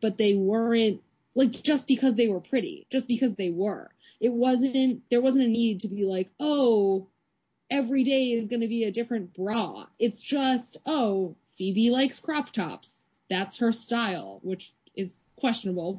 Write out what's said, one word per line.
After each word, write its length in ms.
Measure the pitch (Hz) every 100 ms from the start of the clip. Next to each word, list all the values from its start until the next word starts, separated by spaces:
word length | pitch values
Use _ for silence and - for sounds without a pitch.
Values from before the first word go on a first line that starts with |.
but 160 | 220 185
they 160 | 208
weren't, 680 | 202 190 226 233 233 220 - - _ _ 247
like, 260 | 247 -
just 240 | - 285 -
because 280 | 262 269 220
they 120 | 233
were 120 | 185
pretty, 480 | - 269 160 76 -
just 180 | 262 254
because 280 | 240 254 196
they 160 | 185
were. 400 | 170 202 147 - _ _ _
It 140 | 240
wasn't, 720 | 233 254 247 262 262 262 220 -
there 100 | 240
wasn't 220 | 262 269 240
a 40 |
need 320 | 220 233 190
to 60 | 202
be 160 | 202 190
like, 260 | 185 190 -
"Oh, 680 | 302 285 247 214 196 190 190 _ _ _ _ _ -
every 340 | 277 240 269
day 280 | 254 269 254
is 160 | 233 214
gonna 200 | 240 226
be 160 | 233 220
a 60 |
different 420 | 220 233 233 180
bra." 540 | - 190 226 175 101 - -
It's 240 | 233 -
just, 540 | - 277 262 247 240 - -
"Oh, 500 | 311 220 190 180 - _ -
Phoebe 320 | 190 190 233
likes 280 | 254 269 -
crop 320 | - 302 285
tops. 560 | 220 165 - - - - _ -
That's 280 | 180 190 -
her 140 | 233
style," 680 | 220 - 233 220 170 98 98
which 300 | 185 185 - _ _ -
is 240 | 185 - _ _
questionable, 500 | 254 226 190 180 170